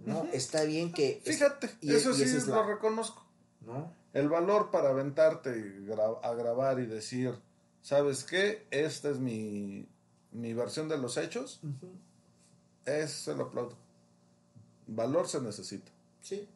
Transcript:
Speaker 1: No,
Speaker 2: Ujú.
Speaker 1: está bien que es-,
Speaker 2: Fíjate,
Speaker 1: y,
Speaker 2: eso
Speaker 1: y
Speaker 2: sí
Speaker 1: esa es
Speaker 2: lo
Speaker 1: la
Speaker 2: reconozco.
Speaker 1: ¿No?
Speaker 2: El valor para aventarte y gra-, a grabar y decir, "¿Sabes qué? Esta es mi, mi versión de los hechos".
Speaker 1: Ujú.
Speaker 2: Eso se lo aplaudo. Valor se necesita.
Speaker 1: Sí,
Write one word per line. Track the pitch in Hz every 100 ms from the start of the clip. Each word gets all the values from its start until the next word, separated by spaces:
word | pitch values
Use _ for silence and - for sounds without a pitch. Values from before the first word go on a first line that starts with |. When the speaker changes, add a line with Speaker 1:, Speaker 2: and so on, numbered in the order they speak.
Speaker 1:
No, | 214 165
Speaker 2:
Ujú. | 330
Speaker 1:
está | 131 - 156
bien | 151 156 170
que | 170 135 -
es-, | - 277
Speaker 2:
Fíjate, | 285 277 247 -
Speaker 1:
y, | -
Speaker 2:
eso | - 254
Speaker 1:
y |
Speaker 2:
sí | 269
Speaker 1:
esa | 254 247
es | 208
Speaker 2:
lo | 220
Speaker 1:
la | 208
Speaker 2:
reconozco. | 208 220 226 220 - - _ _ _ 113
Speaker 1:
¿No? | 131 160 - _
Speaker 2:
El | 139 147
valor | 165 170 208 208
para | 175 139
aventarte | 135 139 143 156 160 135 113
y | 101 98 101
gra-, | 107 107 117
a | 120
grabar | 120 117 120 135 127
y | 117
decir, | 110 - 123 127 120 - _ _ _
"¿Sabes | - 139 143 131
qué? | - 180 208 214 -
Esta | 139 156 - 147
es | 127
mi, | 127 110 107 104 101 101 - _ _ _ _
mi | 110 117
versión | 113 120 156 156
de | 151
los | 123 143
hechos". | 165 240 277 -
Speaker 1:
Ujú. | 151 131 180 185 - _ _ _ _ _ _ _ 127
Speaker 2:
Eso | 151 151 - 156
se | 139
lo |
aplaudo. | 127 123 120 - - _ _ _ _ _ _ - - _ -
Valor | 110 117 160 175
se | 151
necesita. | 117 98 92 98 - _ _ _
Speaker 1:
Sí, | - 196 -